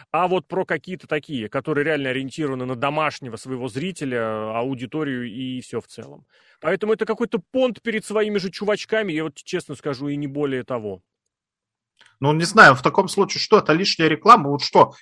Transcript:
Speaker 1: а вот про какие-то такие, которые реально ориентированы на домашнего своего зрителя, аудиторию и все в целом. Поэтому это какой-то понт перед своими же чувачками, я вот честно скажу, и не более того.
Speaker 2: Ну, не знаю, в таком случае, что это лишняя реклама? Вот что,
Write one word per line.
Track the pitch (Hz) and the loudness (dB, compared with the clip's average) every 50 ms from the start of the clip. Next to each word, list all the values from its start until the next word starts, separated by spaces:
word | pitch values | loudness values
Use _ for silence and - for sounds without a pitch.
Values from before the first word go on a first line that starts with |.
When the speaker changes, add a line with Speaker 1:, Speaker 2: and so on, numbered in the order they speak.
| - _ | -12 _
Speaker 1:
а | - 165 185 180 | -2 0 2 2
вот | 185 180 - | 0 0 -2
про | - 170 185 180 | -2 -4 -4 -2
какие-то | - 175 147 - 180 185 151 - | -2 -4 -6 -6 -8 -14 -12 -6
такие, | - 156 151 - - 147 120 107 104 | -4 -4 -4 -4 -4 -8 -6 -6 -4
которые | - 139 - 160 151 143 143 | -6 -6 -2 -2 0 0 0
реально | 160 156 143 139 131 | 0 0 -2 -2 -2
ориентированы | 127 135 135 131 - - 151 135 135 127 127 | -4 -4 -6 -8 -6 -6 -4 -4 -4 -4 -6
на | 127 131 | -6 -6
домашнего | 120 139 143 147 156 156 147 - - 139 120 110 | -2 -2 -2 0 0 -2 -2 -4 -6 -12 -12 -12
своего | 107 - 131 131 120 127 127 | -12 -10 -8 -8 -6 -6 -6
зрителя, | 104 135 165 190 175 - 147 131 123 117 113 110 110 107 107 110 110 117 | -6 -6 -6 -6 -6 -6 -6 -4 -2 -2 -2 -2 -4 -4 -6 -4 -4 -4
аудиторию | 120 135 135 113 127 110 - 156 156 143 127 123 120 | -4 -4 -4 -6 -8 -8 -6 -4 -4 -4 -4 -6 -6
и | 117 95 131 131 127 127 127 | -8 -10 -10 -10 -8 -8 -10
все | 117 - 123 113 | -10 -8 -10 -10
в | - | -10
целом. | - - - 113 139 143 - _ _ _ _ _ _ _ _ | -10 -16 -20 -18 -18 -20 -20 _ _ _ _ _ _ _ _
Поэтому | - 160 190 175 214 214 | -2 -2 -2 0 0 0
это | 220 - 220 | 0 0 0
какой-то | - 226 - 240 - - 190 - _ | -2 -2 -2 -2 -2 -2 -4 -4 _
понт | - 262 262 247 208 - | 0 0 0 0 0 -4
перед | - 226 214 214 - | -6 -4 -4 -4 -4
своими | - 208 214 214 214 208 | -2 -2 0 0 0 0
же | 196 175 190 | -2 -4 -4
чувачками, | - - 208 208 208 - - - 220 220 214 190 151 | -6 -4 -2 -2 -2 -2 -2 -2 -2 -2 -2 -2 -4
я | 156 156 | -4 -4
вот | 160 - | -6 -8
честно | - - - 185 175 - - 147 | -12 -12 -6 -6 -6 -6 -8 -12
скажу, | - - 151 135 123 143 143 | -8 -6 -6 -6 -6 -6 -6
и | 143 | -6
не | 143 147 | -6 -6
более | 135 139 147 147 139 131 127 117 | -6 -4 -2 -2 -2 -2 -4 -4
того. | - 127 117 107 104 95 92 _ _ _ _ _ _ _ _ _ _ _ _ _ _ _ _ _ _ _ _ - _ _ - | -4 -6 -6 -6 -6 -10 -10 _ _ _ _ _ _ _ _ _ _ _ _ _ _ _ _ _ _ _ _ -20 _ _ -2
Speaker 2:
Ну, | 135 147 151 | 0 2 2
не | 160 170 | 2 0
знаю, | - 202 214 196 147 127 | 4 8 10 10 10 10
в | - | 6
таком | - 160 - 202 185 180 | 2 0 2 2 0 0
случае, | - 202 190 - - - | 0 -2 -2 -2 -2 -4
что | - - 220 202 | 0 4 4 4
это | - - | 4 4
лишняя | 156 170 196 - - - 160 156 | 2 2 2 -2 0 2 2 2
реклама? | 156 147 - 165 147 - 143 143 | 2 4 6 8 8 8 6 0
Вот | 143 135 | -2 -2
что, | - - - 185 131 - - - | -2 2 6 6 4 4 2 -12